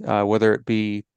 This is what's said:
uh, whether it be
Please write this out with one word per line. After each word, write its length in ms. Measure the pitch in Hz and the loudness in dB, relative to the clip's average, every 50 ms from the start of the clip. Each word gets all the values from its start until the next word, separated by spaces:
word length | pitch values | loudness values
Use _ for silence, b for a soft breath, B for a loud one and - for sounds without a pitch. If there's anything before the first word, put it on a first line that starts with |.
| 214 | -6
uh, 180 | - 104 104 101 | -2 0 0 0
whether 300 | 101 107 110 110 110 107 | 2 2 2 4 2 2
it 120 | - - | 0 -2
be 400 | - 113 110 107 107 104 104 - _ _ | -2 -2 -2 -2 -2 -4 -8 -10 _ _